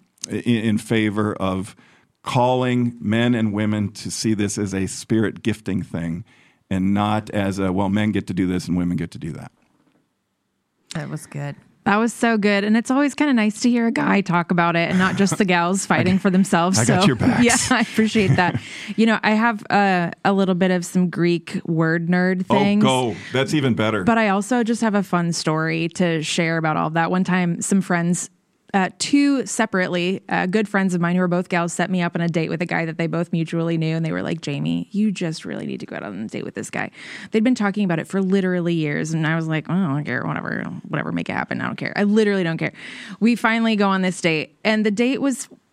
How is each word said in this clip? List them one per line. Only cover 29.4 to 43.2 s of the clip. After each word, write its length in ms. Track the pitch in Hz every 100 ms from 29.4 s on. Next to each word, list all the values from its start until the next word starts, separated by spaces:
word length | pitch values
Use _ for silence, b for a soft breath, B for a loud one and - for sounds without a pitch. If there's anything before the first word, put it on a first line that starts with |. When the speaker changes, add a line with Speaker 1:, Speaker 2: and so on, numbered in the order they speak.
| 190
Speaker 3:
separately, 760 | - 220 190 180 175 175 196 -
uh, 200 | 180 180
good 200 | 208 214
friends 260 | 196 190
of 60 | 175
mine 160 | 170 180
who 60 |
were 80 | 180
both 180 | 175 185
gals 240 | 175 170
set 180 | - 170
me 120 | 185
up 140 | 170 170
on 60 |
a 60 | 170
date 220 | 165 156
with 120 | 165
a 40 | 170
guy 180 | 165
that 140 | 165 160
they 100 | 165
both 240 | 165 165
mutually 460 | 170 160 170 165 165
knew. 180 | 160 160
And 100 | 160
they 60 |
were 100 | 120
like, 180 | 92 165
"Jamie, 460 | 156 143 156 - 175
you 200 | 196 214
just 340 | 185 175 160 -
really 200 | - -
need 140 | 67
to 60 | -
go 100 | 73
out 80 |
on 160 | 87 95
a 80 | 107
date 160 | -
with 120 | - -
this 140 | 107
guy." 220 | - 101 B B B B
They'd 120 | 220
been 120 | 220 254
talking 300 | 202 190 196
about 140 | 165
it 80 | -
for 140 | 190
literally 520 | 190 196 185 180 170
years. 400 | 170 151 151 156
And 120 | 160 156
I 100 | 165
was 100 | 160
like, 200 | 156 -
"Oh, 40 |
I 140 | 180 180
don't 160 | 143 147
care, 180 | 123 -
whatever, 400 | - - 55 - - -
whatever, 220 | - -
make 160 | 85 -
it 40 |
happen. 280 | - 67 -
I 40 | -
don't 100 | -
care. 160 | - -
I 80 |
literally 400 | 202 214 208 196
don't 140 | 170 165
care." 160 | 160 B B B B 202